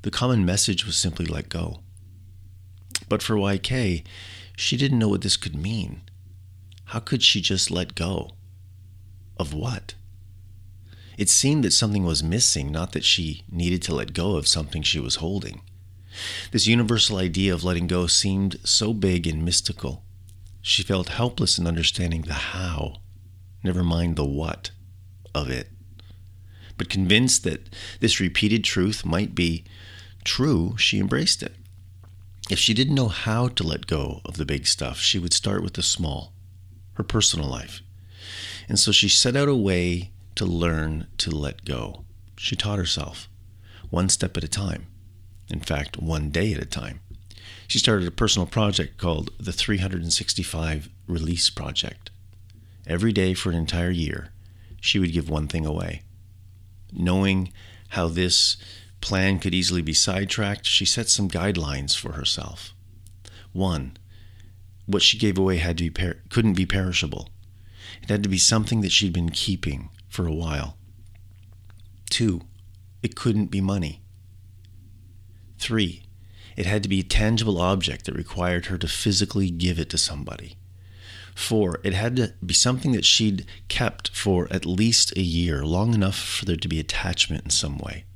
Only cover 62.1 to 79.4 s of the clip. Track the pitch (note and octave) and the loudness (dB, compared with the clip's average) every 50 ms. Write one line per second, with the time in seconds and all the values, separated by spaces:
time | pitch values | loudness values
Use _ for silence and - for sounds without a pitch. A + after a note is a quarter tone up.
62.1 | - - - - - - - - - - - - - - - - - - - - | -8 -4 -2 -2 -2 -2 -6 -10 -12 -14 -14 -16 -18 -20 -20 -20 -20 -20 -20 -20
63.1 | - - - - - - - - - F2+ F#2+ F#2+ E2+ D2 C2 C2 - - - - | -20 -20 -20 -20 -20 -20 -20 -10 -2 0 2 2 2 0 -4 -6 -10 -16 -20 -20
64.1 | - - - - - - - - - - - - - - - - - G2 - - | -20 -20 -20 -20 -20 -20 -20 -20 -20 -20 -20 -20 -20 -14 -4 0 2 4 6 4
65.1 | - A2 A2+ G#2 F#2 F#2 F#2+ F#2+ F#2 E2+ E2 E2+ E2+ E2 E2+ E2 D#2+ - F#2 F2 | 4 4 2 4 4 4 4 4 4 2 2 0 0 0 0 -2 0 0 -2 -2
66.1 | E2 - - - - A#2+ A2+ A2 F#2 F2+ F#2 F2 - G2 F#2 F#2 F2 - - C#2+ | -2 -6 -10 -2 0 4 4 4 4 4 2 2 2 0 0 0 0 0 -2 -2
67.1 | - - - - - - - - - - - - - - - - - - - - | -4 -8 -10 -12 -16 -20 -20 -20 -20 -20 -20 -20 -20 -20 -18 -18 -18 -14 -2 0
68.1 | G2+ G#2 G2+ G2 F#2+ F2+ - - A#2 A2+ G#2+ G2+ A#2 A2+ G2+ F#2 - - G#2 F#2+ | 0 2 2 2 2 4 4 6 6 4 2 2 2 2 2 4 4 4 2 2
69.1 | E2+ F#2 E2+ E2+ D#2 - - - F#2+ - - D#2+ C#2+ C2+ - D2+ - - - - | 2 2 0 0 0 -2 -2 -2 -2 0 -2 -4 -4 -4 -8 -12 -16 -18 -20 -10
70.1 | - - F2+ E2 D#2 D#2+ E2+ D#2+ D2+ - - - - - - - - - - - | -4 -2 -2 0 0 -2 -2 -2 -2 -4 -4 -6 -10 -14 -20 -20 -20 -20 -20 -20
71.1 | - - - - - - - - - - - - - - - - - - - - | -20 -20 -20 -20 -20 -20 -20 -20 -20 -20 -20 -20 -20 -20 -20 -20 -20 -16 -6 -4
72.1 | - - A#2 G#2+ F2 E2+ - - - - - - - - - - - - - A2 | -2 2 2 2 2 0 -4 -12 -20 -20 -20 -20 -20 -20 -20 -20 -12 -6 -6 -6
73.1 | - - - B2 G#2 G#2+ G#2 - - G2 F#2+ F#2+ G2 G2+ E2+ C#2+ D2+ - - - | -6 -2 0 2 2 2 0 0 0 0 0 0 0 0 -2 -4 -6 -10 -16 -20
74.1 | - - - - - - - - - - - - - - - - - - - - | -20 -20 -20 -20 -20 -20 -20 -20 -20 -20 -20 -20 -20 -20 -20 -20 -20 -20 -20 -20
75.1 | - - - - - - - - - - - - A#2 A2+ G2+ E2+ F2 - - - | -20 -20 -20 -20 -20 -20 -20 -20 -14 -10 -6 -2 2 2 2 0 -2 -8 -16 -20
76.1 | - - - - - - - - - - F#2+ F#2+ G#2 G#2+ G2 F#2+ G2 F#2+ F2+ - | -20 -20 -20 -20 -20 -20 -20 -14 -6 -4 -2 0 0 0 2 2 0 0 2 4
77.1 | - - A2 G#2+ A2+ A2 A2 A2 G2 E2+ F2 F2+ G2 F#2+ - - C#2 - - - | 4 4 6 6 4 2 2 0 2 2 2 2 2 2 0 -4 -6 -6 -8 -6
78.1 | C2 - - - - - F2+ F2+ F2+ F2 - - F#2 E2+ F2 D#2+ - - - A2 | -6 -6 -6 -6 -4 -2 0 2 0 0 -2 -4 -4 -4 -2 -4 -4 0 0 2
79.1 | G2 - G#2 - - G#2 | 2 2 0 0 0 0